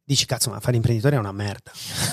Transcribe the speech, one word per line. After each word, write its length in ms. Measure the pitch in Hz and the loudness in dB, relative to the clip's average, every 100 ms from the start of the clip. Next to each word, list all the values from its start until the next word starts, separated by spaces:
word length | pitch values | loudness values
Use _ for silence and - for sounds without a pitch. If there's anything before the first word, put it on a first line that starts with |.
dici: 240 | - 139 - | 0 0 2
"Cazzo, 240 | 120 117 | 0 -2
ma 80 | 104 | -2
fare 160 | - | 0
imprenditore 400 | 120 113 117 135 | 2 4 4 2
è 40 | 143 | 2
una 100 | 101 | -2
merda." 400 | 98 104 98 - | -4 -6 -6 -12
<laughs> 80 | - - - - | -14 -8 -4 -4